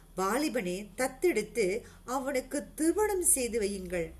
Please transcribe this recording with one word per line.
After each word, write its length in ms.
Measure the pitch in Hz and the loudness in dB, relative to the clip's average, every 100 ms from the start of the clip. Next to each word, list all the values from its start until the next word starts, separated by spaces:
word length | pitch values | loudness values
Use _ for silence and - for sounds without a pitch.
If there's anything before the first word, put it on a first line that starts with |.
| - - | -12 -4
வாலிபனை 720 | 190 240 302 226 180 185 208 - | 0 2 0 0 -2 -4 -6 -2
தத்தெடுத்து 840 | 262 - 359 220 208 240 185 214 - - - | -2 2 2 2 0 0 0 0 -6 -14 -6
அவனுக்கு 600 | 262 262 262 262 294 - - | -4 0 -2 -2 -4 -6 0
திருமணம் 480 | 311 349 427 392 | 2 4 2 2
செய்து 360 | 330 277 240 226 | 4 4 2 0
வையுங்கள். 520 | 196 196 180 175 165 - | 0 -2 -4 -4 -4 -8